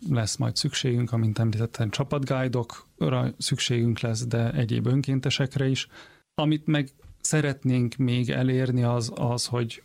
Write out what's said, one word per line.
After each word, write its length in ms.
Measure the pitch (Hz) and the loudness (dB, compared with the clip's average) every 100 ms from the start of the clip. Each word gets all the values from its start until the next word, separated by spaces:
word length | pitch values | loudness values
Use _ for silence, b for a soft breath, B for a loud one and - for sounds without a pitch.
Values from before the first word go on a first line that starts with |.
| 190 | -2
lesz 260 | 123 107 - | 0 0 -2
majd 200 | 120 - | -2 -2
szükségünk, 560 | 151 - 135 120 120 | -2 -2 0 0 0
amint 280 | 117 110 107 | 2 2 2
említettem, 500 | 113 107 113 - 110 | 0 0 -2 -2 -2
csapatguide-okra 1400 | - 139 147 135 135 131 123 117 - - - 160 127 123 - | -2 -2 -2 0 0 0 -2 -4 -10 -14 -4 0 2 0 -2
szükségünk 640 | - 135 - 120 117 110 | -4 -2 0 2 2 0
lesz, 260 | 117 113 120 | -2 -2 -2
de 260 | 117 117 | 0 0
egyéb 340 | 139 113 117 117 | 0 0 0 2
önkéntesekre 800 | 135 131 135 131 - 135 - 135 | 2 2 0 0 0 0 0 0
is. 200 | 131 - B B B _ | 0 -4 B B B _
Amit 340 | - 151 156 151 | -2 0 2 2
meg 260 | 147 135 - - - | 0 0 -8 -20 -8
szeretnénk 720 | - 156 143 135 131 127 120 - | 0 2 2 0 0 2 0 0
még 340 | 127 123 120 | 2 2 2
elérni 540 | - 131 127 127 127 | 2 2 2 2 2
az, 280 | 120 120 113 - | 2 2 -2 -2
az, 300 | 123 120 - | -2 -2 -2
hogy 380 | 123 117 - | -2 -4 -6